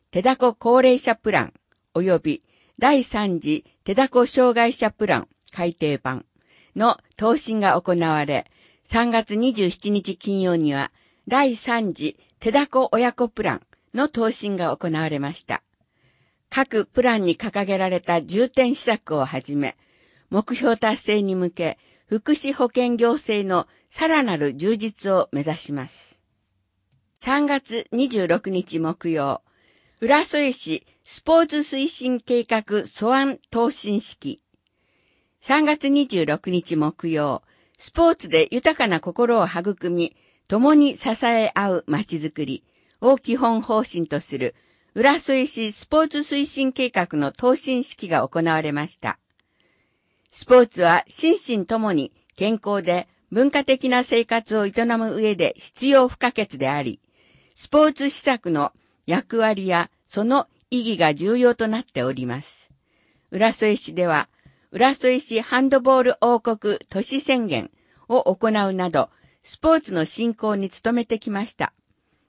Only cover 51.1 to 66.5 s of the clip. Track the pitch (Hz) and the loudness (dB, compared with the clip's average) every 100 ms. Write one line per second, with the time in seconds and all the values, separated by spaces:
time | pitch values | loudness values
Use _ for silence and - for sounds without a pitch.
51.1 | - 320 392 - 220 175 226 214 165 - | -2 2 2 0 -4 -2 -2 0 0 -2
52.1 | _ _ - 202 226 202 202 175 175 - | _ _ -4 -2 -2 -2 -2 0 -2 -4
53.1 | _ _ 202 277 285 269 262 269 247 247 | _ _ 2 2 2 0 0 2 0 2
54.1 | 233 233 226 220 214 202 233 233 226 226 | 0 0 -2 0 -2 0 0 0 0 -2
55.1 | 202 214 185 160 - - - 269 269 254 | 0 0 2 0 -2 -16 -4 4 6 4
56.1 | - 247 240 208 131 135 147 127 98 _ | 0 -2 -2 -6 -4 -2 -2 -4 -8 _
57.1 | _ _ _ _ - - 294 302 302 277 | _ _ _ _ -20 0 4 4 2 -4
58.1 | - 294 247 175 151 143 - _ _ - | -2 -2 -2 -2 -2 -2 -6 _ _ -2
59.1 | 175 - 226 220 202 190 175 170 _ _ | -2 0 0 2 0 0 0 -2 _ _
60.1 | - 220 277 - _ _ 247 226 185 160 | -4 2 0 0 _ _ -4 -2 2 2
61.1 | 147 185 247 247 240 226 220 - 135 123 | 2 0 4 4 2 -2 -4 -6 -4 -4
62.1 | 131 123 123 - - _ _ _ _ _ | -4 -6 -8 -12 -20 _ _ _ _ _
63.1 | _ _ 185 220 - 214 202 - 165 175 | _ _ 0 0 2 0 0 -4 -2 0
64.1 | 151 - _ _ _ _ 190 254 277 254 | 0 -2 _ _ _ _ 2 2 4 0
65.1 | 254 - 226 233 247 262 269 254 262 247 | 0 -2 -6 -2 0 4 4 4 4 4
66.1 | - 240 240 233 | 2 2 2 0